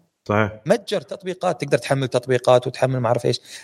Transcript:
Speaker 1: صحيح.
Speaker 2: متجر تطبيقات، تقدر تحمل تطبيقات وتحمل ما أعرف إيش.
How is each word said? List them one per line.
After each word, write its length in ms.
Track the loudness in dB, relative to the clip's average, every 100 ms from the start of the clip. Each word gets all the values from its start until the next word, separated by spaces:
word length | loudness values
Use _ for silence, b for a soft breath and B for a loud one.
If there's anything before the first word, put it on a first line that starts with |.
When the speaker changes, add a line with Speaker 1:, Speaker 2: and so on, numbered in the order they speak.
| _ _ 0
Speaker 1:
صحيح. 340 | 2 2 -2 0
Speaker 2:
متجر 360 | 0 0 -8
تطبيقات، 600 | -6 -12 -10 -4 -2 -2
تقدر 160 | 0 -2
تحمل 300 | 0 -2 0
تطبيقات 600 | -2 0 0 4 4 4
وتحمل 320 | -2 -2 0
ما 80 | 0
أعرف 180 | 0 0
إيش. 160 | -4 B B